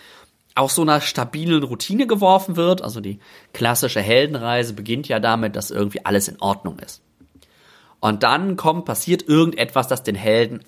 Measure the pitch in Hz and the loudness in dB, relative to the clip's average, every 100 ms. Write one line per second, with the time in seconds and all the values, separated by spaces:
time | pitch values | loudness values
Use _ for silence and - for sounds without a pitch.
0 | - - _ _ _ 131 135 175 156 147 | -20 -20 _ _ _ -2 0 2 2 2
1 | - - 123 156 170 156 131 117 - 214 | 0 -4 -6 -4 0 0 0 -6 -4 -2
2 | 247 202 185 190 190 170 170 185 - 113 | 0 2 6 4 2 0 2 0 -2 -8
3 | 101 101 _ - _ - 117 120 127 107 | -10 -10 _ -20 _ -2 0 0 0 0
4 | 98 123 151 131 117 120 117 104 107 123 | 4 4 4 -2 -2 -2 -2 -6 -6 -4
5 | 131 110 113 113 110 104 - 101 101 - | -2 0 0 0 -2 -4 -6 -2 -2 -4
6 | - 101 - - 98 98 90 - - - | 0 0 0 -4 -2 -2 -6 -12 -16 -20
7 | _ _ _ _ _ _ _ _ _ - | _ _ _ _ _ _ _ _ _ -4
8 | 107 104 117 147 190 180 160 170 170 110 | -2 2 2 2 -2 -2 0 -2 -4 -4
9 | - - - 156 165 110 117 135 117 127 | 0 0 4 4 4 0 -2 0 0 -2
10 | - 101 110 113 113 120 | -4 -2 2 2 2 -4